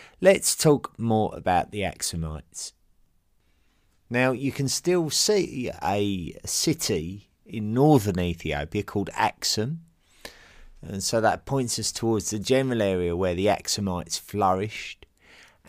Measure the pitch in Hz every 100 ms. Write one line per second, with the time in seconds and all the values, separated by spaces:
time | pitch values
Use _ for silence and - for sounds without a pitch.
0 | - _ 185 190 - - 160 147 - -
1 | 113 110 104 - - 90 - 104 95 -
2 | - 85 80 78 - - - - _ _
3 | _ _ _ _ _ _ _ _ _ _
4 | _ 120 131 123 135 - 135 - - 180
5 | 160 - - 208 170 - 120 - - 101
6 | 104 98 80 - - - - 160 - 95
7 | 80 98 - _ - 113 104 117 143 147
8 | 104 90 87 85 78 73 73 104 101 104
9 | 98 - 110 - - - 113 165 - _
10 | _ _ - - - - - - - 98
11 | 92 117 110 87 - 135 123 - 110 -
12 | 113 110 95 107 95 131 135 117 101 92
13 | 87 85 92 87 101 98 - - 98 90
14 | - - - 104 98 95 107 - - -
15 | - _ _ - - _